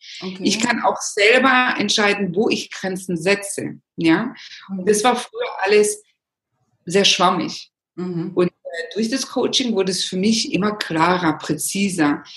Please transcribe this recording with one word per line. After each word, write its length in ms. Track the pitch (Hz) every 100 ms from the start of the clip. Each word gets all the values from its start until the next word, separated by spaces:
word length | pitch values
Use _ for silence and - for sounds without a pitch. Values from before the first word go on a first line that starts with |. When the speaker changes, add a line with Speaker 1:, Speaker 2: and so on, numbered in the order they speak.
| - -
Speaker 1:
Okay. 180 | 190 190
Speaker 2:
Ich 180 | 196 208
kann 220 | 240 226
auch 160 | - -
selber 760 | - - 208 254 262 254 247 -
entscheiden, 560 | 202 220 202 202 190 170
wo 140 | 370
ich 220 | - -
Grenzen 440 | - 190 185 - 170
setze. 580 | 175 202 - - 92 - _ -
Ja? 360 | 165 175 226 - - - -
Speaker 1:
Mhm. 100 | 190
Speaker 2:
Und 100 | 185
das 140 | 214
war 120 | 247 240
früher 340 | - 226 247 -
alles 380 | 196 208 208 - _ _ _ _ _ _ _ _ -
sehr 200 | 190 196
schwammig. 680 | - 185 175 151 - - _ _ -
Speaker 1:
Mhm. 360 | 180 170 185
Speaker 2:
Und, 140 | 180 180
äh, 460 | - - - - 208
durch 140 | 226
das 180 | 262 -
Coaching 460 | 262 - 196 247 190
wurde 160 | 185
es 140 | 185 -
für 100 | 185
mich 380 | 208 220 -
immer 180 | 180 208 208
klarer, 600 | - 160 170 180 165 151
präziser. 840 | - 151 - 190 202 175 147 147 -